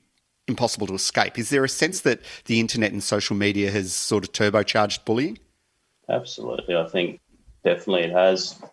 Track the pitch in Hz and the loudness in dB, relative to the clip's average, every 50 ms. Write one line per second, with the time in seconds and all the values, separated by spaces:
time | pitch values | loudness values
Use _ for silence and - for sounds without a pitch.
0 | _ _ _ _ _ _ _ _ _ - 117 101 120 113 - - 107 95 95 95 | _ _ _ _ _ _ _ _ _ -8 -2 0 0 -2 0 -2 -4 -6 -4 -4
1 | - - - 117 104 95 - 123 113 - 143 139 135 135 - - 156 - 190 185 | -4 -2 0 0 0 0 -2 -6 -4 0 2 2 2 0 2 0 0 0 0 0
2 | - 139 117 - - - - - - - 113 113 113 110 - 117 110 101 - 101 | 0 0 0 0 -4 -14 -20 -18 -4 0 2 2 2 2 0 0 0 0 0 -4
3 | 98 - 107 104 - - 107 101 101 101 101 101 101 98 101 104 95 92 87 - | -2 -2 -2 0 0 -2 -2 0 0 0 2 0 0 0 0 -2 -2 -2 -4 -6
4 | - - 113 104 92 - - - 110 104 101 107 101 - - 110 104 104 - - | -2 0 0 0 -2 -4 -2 0 0 2 4 2 2 2 2 2 2 0 -2 -6
5 | - - 110 120 143 180 220 - _ _ _ _ _ _ _ _ _ _ _ _ | -2 -2 0 0 0 -2 -6 -10 _ _ _ _ _ _ _ _ _ _ _ _
6 | _ - - 123 - - - - - - - - - - 87 82 82 82 - 92 | _ -4 -4 -4 -4 -8 -12 -10 -8 -6 -6 -6 -4 0 0 0 0 0 0 -2
7 | 87 85 - - _ _ _ _ _ - - _ _ 92 87 85 - 104 95 90 | -2 -2 -4 -10 _ _ _ _ _ -20 -20 _ _ 2 2 2 0 0 0 2
8 | 85 82 87 90 92 95 95 90 - - - - - - | 2 2 4 4 6 6 4 2 -2 -6 -10 -14 -20 -20